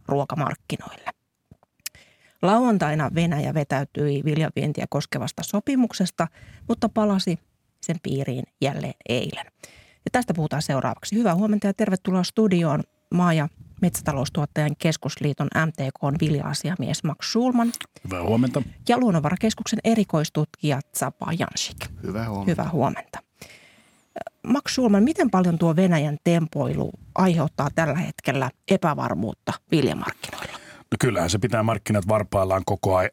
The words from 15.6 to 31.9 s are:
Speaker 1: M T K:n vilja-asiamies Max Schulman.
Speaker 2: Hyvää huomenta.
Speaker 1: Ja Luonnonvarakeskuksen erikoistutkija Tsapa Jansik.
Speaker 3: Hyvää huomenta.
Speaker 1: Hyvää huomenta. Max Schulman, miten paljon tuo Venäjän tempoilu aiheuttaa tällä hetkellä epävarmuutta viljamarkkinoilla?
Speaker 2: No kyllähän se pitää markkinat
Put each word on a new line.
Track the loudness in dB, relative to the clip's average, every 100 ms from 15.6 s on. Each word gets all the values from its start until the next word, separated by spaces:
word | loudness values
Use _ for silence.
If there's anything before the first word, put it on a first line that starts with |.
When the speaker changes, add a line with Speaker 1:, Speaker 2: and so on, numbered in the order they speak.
| 0
Speaker 1:
M |
T | -2
K:n | -6 -2 -2 0
vilja-asiamies | 0 0 -2 -4 -4 -4 -4 -4
Max | -4 -6 -4
Schulman. | 0 2 2 0 -4 -12 -14
Speaker 2:
Hyvää | -8 -4
huomenta. | 0 2 2 0 -4 -4 0
Speaker 1:
Ja | 2
Luonnonvarakeskuksen | 4 2 0 0 0 -2 -4 -2
erikoistutkija | 2 2 2 0 0 -2 -4 -2 -2 -2 -4
Tsapa | -6 -6 -6 -4 -4
Jansik. | -4 -4 -8 -8 -14 -10
Speaker 3:
Hyvää | -8 -6 -4
huomenta. | -2 0
Speaker 1:
Hyvää | 0 0
huomenta. | 0 0 -2 -12 -16 -18 -20 -20 -20 -20 _ _ _ _ -16 -16 -8 -2
Max | -2 0
Schulman, | 0 4 6
miten | 4 4 2
paljon | 4 2 4
tuo | 2 4
Venäjän | 4 4 2 0
tempoilu | 2 2 2 -2 -2 -2 -4 -6 -6 2
aiheuttaa | 2 4 0 0 -2 0
tällä | -2 -2
hetkellä | -4 -6 -4 -2 -2 -4 0
epävarmuutta | 2 2 0 -2 -2 -4 -6 -8 -8 0
viljamarkkinoilla? | 2 2 0 -6 -10 -12 -12 -12 -14 -18 -20 -6
Speaker 2:
No | 0
kyllähän | 0 2 0
se | 0
pitää | 0 0
markkinat | 0 0 0